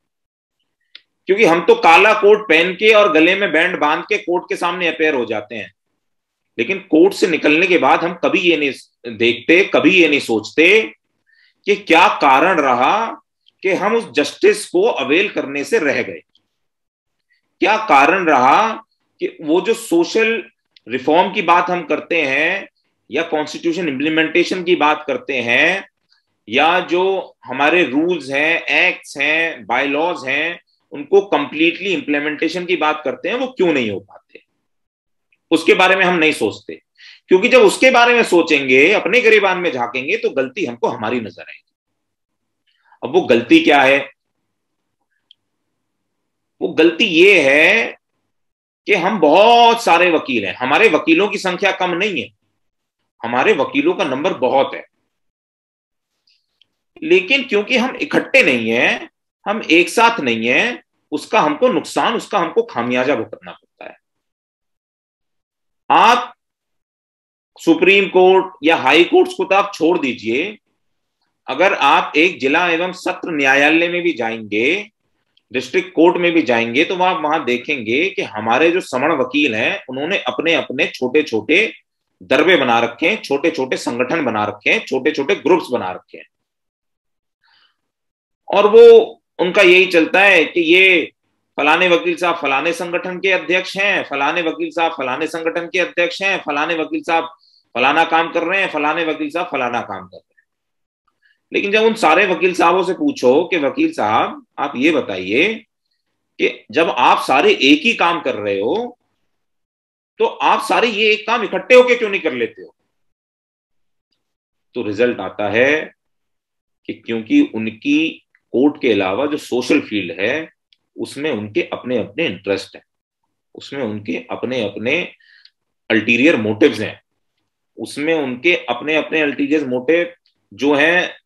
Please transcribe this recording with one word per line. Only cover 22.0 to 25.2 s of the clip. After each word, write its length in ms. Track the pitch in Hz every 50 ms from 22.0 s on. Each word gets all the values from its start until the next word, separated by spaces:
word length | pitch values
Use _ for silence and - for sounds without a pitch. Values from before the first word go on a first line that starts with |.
| 151 - 175 165
हैं 480 | 151 135 135 143 156 170 190 196 - - _ _ _ _ _ _ _ -
या 120 | 107 147 165
constitution 640 | - 151 151 151 147 - 156 165 170 156 185 180 151
implementation 760 | 135 131 143 160 160 160 160 156 156 175 165 - 196 185 175
की 120 | 175 175
बात 280 | 147 147 151 151 147 - -
करते 340 | 131 123